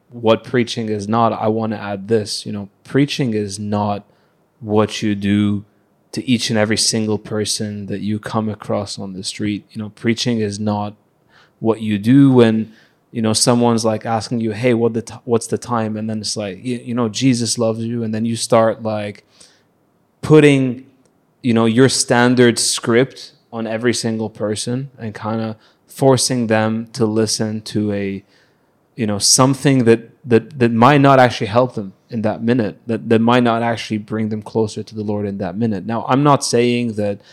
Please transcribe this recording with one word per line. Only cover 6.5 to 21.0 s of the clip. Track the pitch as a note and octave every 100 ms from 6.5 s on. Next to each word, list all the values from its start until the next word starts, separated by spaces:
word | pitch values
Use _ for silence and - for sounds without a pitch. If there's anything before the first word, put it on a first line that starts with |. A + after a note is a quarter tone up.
| A2
every | G#2+ G#2+
single | - A2+ G#2+ G#2
person | - G#2+ G#2 - G#2+ G#2 G2
that | G2+
you | G2 G#2+
come | - A2+ A2
across | G2+ - G#2+ G2+ -
on | G2
the | F#2
street. | G#2 - G#2+ G2+ -
You | -
know, | G#2+
preaching | - A#2 A2+ B2+ A#2
is | G#2 G2+
not | G#2+ G#2 G#2 G#2+ _ _ _ _ _ -
what | A2+ G#2+
you | A2 G#2
do | G#2+ C3+ C#3
when, | B2+ A#2 A2 A2 - _ _ _
you | B2
know, | A2
someone's, | G#2+ - A#2+ A#2+ A#2
like, | A2+ G#2+ A2+
asking | A2+ G#2 A#2+
you, | A2+
"Hey, | G#2 B2+
what | A#2 A#2
the | A2+
t-, | G#2+ -
what's | - A2+ -
the | G#2
time?" | - A#2+ A2 G#2+
And | A2
then | A2
it's | G#2 -
like, | G#2 F#2+
"Y-, | A#2 A#2+
you | B2+
know, | A#2 A#2
Jesus | G2+ C3 A#2+ A#2 -
loves | A2+ A2+
you." | A2+ A#2+
And | A2+
then | A2
you | A2+ A2+
start, | - A#2+ A2+ A2
like, | A2+ G#2+ G#2 G2+ _ _ - _ _ _ _ _ _ _
putting, | - D3+ D3 C#3 C3 B2 - _